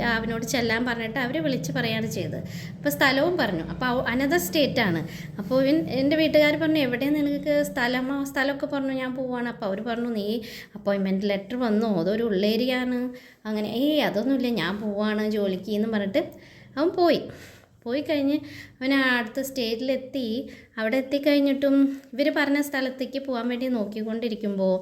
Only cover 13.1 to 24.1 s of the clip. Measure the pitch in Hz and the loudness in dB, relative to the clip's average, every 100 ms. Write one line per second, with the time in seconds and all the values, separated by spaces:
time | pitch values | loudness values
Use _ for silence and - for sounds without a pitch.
13.1 | 247 - - 214 214 214 226 285 302 202 | -8 -20 -14 -6 -4 -2 0 2 2 2
14.1 | 196 240 269 247 226 165 202 214 202 214 | 0 0 0 0 0 -2 -2 -4 -2 0
15.1 | 208 214 214 202 185 185 208 226 214 196 | 0 0 0 0 -2 -2 -2 0 0 0
16.1 | 269 - - - - - 269 330 370 349 | 0 -2 -10 -20 -20 -10 -2 0 4 4
17.1 | 240 - - - - - _ 233 269 294 | 4 -2 -14 -20 -20 -20 _ -4 -4 0
18.1 | 294 277 302 - - - - 262 277 262 | 0 2 0 -4 -16 -18 -6 0 4 4
19.1 | 247 226 269 269 262 226 226 262 262 - | 4 0 -4 -4 -2 -2 -2 -2 -2 -2
20.1 | 277 233 226 - - - - 220 262 262 | -4 -2 -4 -6 -16 -14 -4 0 0 0
21.1 | 285 294 285 277 269 277 277 277 277 - | 0 4 4 4 2 4 4 4 0 -8
22.1 | 233 294 311 285 285 285 269 262 262 254 | 0 0 2 2 2 0 -2 -4 -4 -6
23.1 | 277 269 233 240 240 254 240 202 214 220 | -6 -4 -4 -2 -2 -2 -2 -2 -4 -4